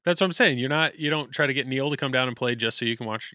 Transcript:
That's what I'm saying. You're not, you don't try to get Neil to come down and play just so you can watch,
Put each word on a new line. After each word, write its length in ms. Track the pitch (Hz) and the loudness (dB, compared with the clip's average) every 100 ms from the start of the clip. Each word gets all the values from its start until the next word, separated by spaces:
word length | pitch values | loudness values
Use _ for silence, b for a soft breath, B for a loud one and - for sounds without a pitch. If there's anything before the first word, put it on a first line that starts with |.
That's 160 | - 175 | -2 2
what 60 | 190 | 2
I'm 60 | |
saying. 240 | 165 220 127 | 4 4 4
You're 120 | 131 | 0
not, 280 | 151 156 - | 2 0 0
you 100 | 147 | -2
don't 220 | 156 127 | -2 -2
try 140 | 139 143 | 0 0
to 60 | |
get 140 | 135 131 | 0 -2
Neil 220 | 131 143 | -2 -2
to 60 | 147 | -2
come 140 | 139 | 0
down 160 | 127 127 | 0 0
and 80 | 117 | 0
play 200 | 123 120 | -2 0
just 220 | 113 - | 0 0
so 80 | 120 | -2
you 120 | 113 | -2
can 80 | 113 | -4
watch, 280 | 110 - | -6 -8